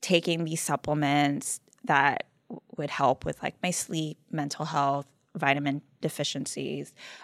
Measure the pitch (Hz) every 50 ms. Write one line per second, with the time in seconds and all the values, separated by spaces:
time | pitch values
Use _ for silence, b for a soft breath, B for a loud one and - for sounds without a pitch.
0 | - - 185 170 170 180 165 165 170 156 160 160 - - 147 135 - - 151 151
1 | 147 139 143 147 143 143 143 147 - - - - - _ _ _ - - 151 139
2 | 143 143 - - - - _ _ _ _ 233 - - _ - - 147 143 - -
3 | 139 123 139 - - 156 - - - - - _ - 180 175 - - - 190 160
4 | 156 151 - - _ _ 170 156 143 143 - - 156 - 156 147 139 139 139 143
5 | 143 - _ _ _ _ - 170 151 139 139 143 143 143 139 151 - _ _ _
6 | - 165 - - - - - 180 156 - - - 135 135 147 143 147 - - B
7 | B B B B